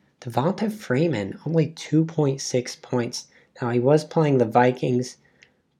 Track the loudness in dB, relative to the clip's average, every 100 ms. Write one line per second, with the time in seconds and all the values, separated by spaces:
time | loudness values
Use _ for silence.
0 | _ _ -6 -2 -2 -2 -4 -6 -2 0
1 | 0 0 -4 -8 -2 0 0 -4 0 0
2 | 2 0 0 -2 -4 -4 -4 -14 -4 -4
3 | -4 -8 -16 _ _ -8 -2 2 4 4
4 | 2 0 2 2 4 4 4 2 -2 -2
5 | -4 -12 _ _ _ _ _